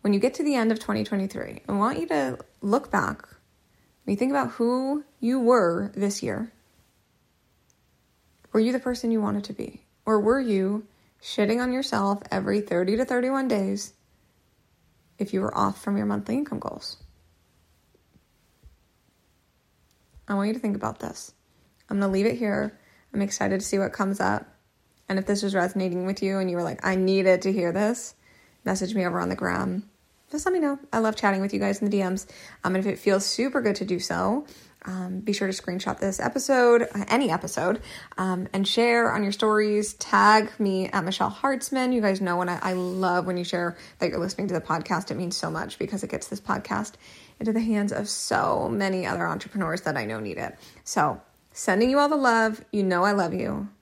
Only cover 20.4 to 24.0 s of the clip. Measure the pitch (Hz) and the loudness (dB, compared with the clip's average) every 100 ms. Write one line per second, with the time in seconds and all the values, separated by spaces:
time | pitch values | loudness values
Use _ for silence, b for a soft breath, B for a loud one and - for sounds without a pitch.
20.4 | 208 240 220 202 214 - - - - _ | 0 0 -2 -2 -2 -4 -10 -10 -16 _
21.4 | _ _ _ _ _ 202 196 190 214 240 | _ _ _ _ _ 0 2 4 2 2
22.4 | 214 208 214 - b b b 202 202 - | 0 0 -2 -6 b b b -2 -2 0
23.4 | 202 196 196 196 190 - | 0 0 0 0 0 0